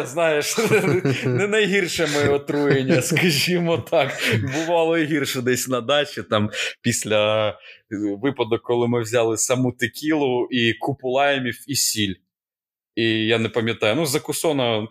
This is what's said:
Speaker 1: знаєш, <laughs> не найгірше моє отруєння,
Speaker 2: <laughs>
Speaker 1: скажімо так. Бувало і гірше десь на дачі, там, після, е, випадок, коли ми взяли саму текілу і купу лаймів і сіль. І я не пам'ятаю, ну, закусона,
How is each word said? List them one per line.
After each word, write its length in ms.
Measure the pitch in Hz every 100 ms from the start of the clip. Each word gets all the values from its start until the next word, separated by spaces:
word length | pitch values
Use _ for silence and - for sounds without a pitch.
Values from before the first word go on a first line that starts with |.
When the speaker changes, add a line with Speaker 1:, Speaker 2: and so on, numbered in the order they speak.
Speaker 1:
знаєш, 520 | 131 151 165 147 143 -
<laughs> 640 | 220 208 160 123 139 131 131
не 200 | 123 202
найгірше 600 | 214 196 196 170 170 151
моє 140 | 147 143
отруєння, 760 | 143 143 147 143 139 131 151
Speaker 2:
<laughs> 0 |
Speaker 1:
скажімо 760 | - 156 175 139 160 175 170 160 -
так. 280 | 165 135 - - 113 135
Бувало 440 | 143 165 170 165 165
і 60 | 151
гірше 360 | 151 135 131
десь 260 | 123 123 131
на 120 | 123
дачі, 420 | 113 147 143 117
там, 280 | 101 110 104 - - -
після, 640 | 120 110 104 107 107 107 104
е, 40 | - - - - 101 104 101
випадок, 400 | 139 131 113 113
коли 260 | - 120 120
ми 120 | 120
взяли 340 | 110 120 113 110
саму 360 | - 127 123
текілу 760 | - 113 - 151 156 135 123 107
і 220 | 127 117
купу 360 | 110 - 131 127
лаймів 460 | 127 143 135 123 - -
і 80 |
сіль. 400 | 131 - 110 98 90 _ _ _ _ _ _ _ -
І 300 | 113 110 110
я 120 | 113
не 100 | 113
пам'ятаю, 480 | 120 113 110 110 135
ну, 100 | 151
закусона, 840 | 143 - - 170 139 120 107 107